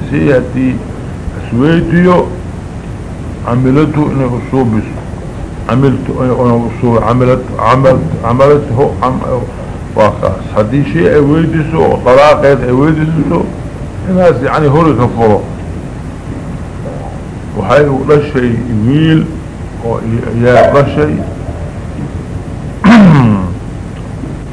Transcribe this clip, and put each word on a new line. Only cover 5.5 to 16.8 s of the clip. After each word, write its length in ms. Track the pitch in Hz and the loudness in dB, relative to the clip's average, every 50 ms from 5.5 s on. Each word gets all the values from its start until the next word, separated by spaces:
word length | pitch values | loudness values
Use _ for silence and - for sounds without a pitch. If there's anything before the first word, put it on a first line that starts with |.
| - - - | -10 -8 -4
Camiltu, 440 | - 120 131 139 135 120 - - - 131 | -2 0 2 2 2 2 0 -2 -4 -4
inay 180 | 131 131 127 | -2 -2 0
u 400 | 120 123 123 120 117 117 117 113 - - | 0 2 2 2 2 2 0 -2 -4 -2
suubiso, 220 | 127 120 117 110 | 0 2 2 2
camilat-, 480 | 107 110 120 123 123 127 127 - - - - | 2 2 2 2 4 4 2 2 -2 -6 -6
camal-, 500 | - 107 113 127 131 135 131 131 123 - - - | -2 2 2 4 4 4 4 4 4 2 -2 -4
camalatuhu, 680 | - 117 117 120 131 139 147 147 143 - - 113 127 143 - - | -4 -2 -2 2 4 4 4 4 2 2 0 0 0 0 0 0
cam-, 260 | - 123 127 127 - - 131 127 120 - - - - - - - - - - - | -2 -2 -2 -2 -4 -4 -4 -4 -4 -4 -6 -10 -10 -10 -10 -10 -10 -12 -6 0
waa 160 | 110 107 101 | 2 2 2
kaas. 320 | - - - - - - - - | 2 0 -2 -2 -2 -4 -6 -2
Haddii 340 | - 107 107 107 131 143 143 | -2 -2 0 0 0 0 0
shay 220 | - - 165 175 | 0 0 0 2
ay 120 | 160 147 151 | 2 4 4
weydiiso, 560 | 139 143 151 160 170 143 160 160 143 - 156 165 | 4 4 2 2 2 2 0 -2 -2 -2 0 0
oo 200 | 156 - 175 - - | 2 2 0 2 2
dalaaqeed 560 | 120 127 139 147 151 139 - 135 139 139 120 123 | 4 6 6 6 6 6 4 4 4 2 2 2
ay 80 | 123 | 0
weydiiso, 720 | 127 131 143 160 160 151 156 160 165 160 - - 170 175 - - - - - - - - - - - - - | 2 2 2 2 2 0 0 0 0 0 0 0 0 -2 -2 -4 -6 -8 -10 -10 -10 -10 -10 -10 -10 -8 -4
inaas 320 | 190 185 180 180 170 123 113 | -2 0 4 4 4 4 2
yacni 280 | 139 127 120 151 151 | 0 0 0 2 2
hori 260 | 139 135 160 165 156 127 | 2 4 4 4 4 2
ka 120 | 113 123 | 2 0
furo. 340 | 120 117 117 113 107 101 87 - - - - - - - - - - - - - - - - - - - - - - - - - - - - | 0 2 2 2 4 2 2 0 -4 -8 -10 -10 -10 -10 -10 -10 -10 -10 -10 -10 -10 -12 -10 -10 -10 -10 -10 -10 -10 -10 -10 -10 -10 -10 -10